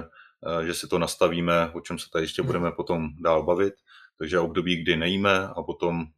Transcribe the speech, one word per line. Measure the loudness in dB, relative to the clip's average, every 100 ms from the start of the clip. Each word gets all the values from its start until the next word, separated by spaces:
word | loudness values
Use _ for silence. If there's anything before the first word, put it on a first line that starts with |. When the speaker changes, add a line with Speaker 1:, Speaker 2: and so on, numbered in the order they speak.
| -2 -14 -20 _ -4 -2
Speaker 1:
eh, | -2
že |
si | -4 -2
to | 0
nastavíme, | 0 2 2 2 2 2 2
o | -4
čem | -8 -8
se | -4
tady | -2 -2
ještě | -2
Speaker 2:
Mhm. | -2
Speaker 1:
budeme | 0 -2
potom | -2 -2 -2 -4 -2
dál | 2 4
bavit. | 2 2 0 -2 _ -20 -20 -10
Takže | -2 0
období, | 0 0 0 0
kdy | 0 2
nejíme | 2 2 4 2 0
a | -6
potom | -8 -2 -2 -2 -6